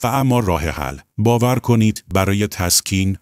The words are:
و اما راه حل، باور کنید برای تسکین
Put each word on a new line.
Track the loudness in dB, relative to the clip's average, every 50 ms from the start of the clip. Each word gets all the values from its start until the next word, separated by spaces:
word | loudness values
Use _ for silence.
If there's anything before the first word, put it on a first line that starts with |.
| -4
و | -2
اما | 0 0 0 2 2 0
راه | 0 0 0 0 -2 -4
حل، | -4 -4 -6 -8 -8 -10 -14 _ _ -2
باور | 0 2 2 2 2 0 0 0
کنید | 0 0 2 2 4 2 0 -2 -6 -4 0
برای | 0 2 2 2 0 0 -2
تسکین | -2 -4 -2 0 0 0 -2 0 0 0 0 0 -2 -4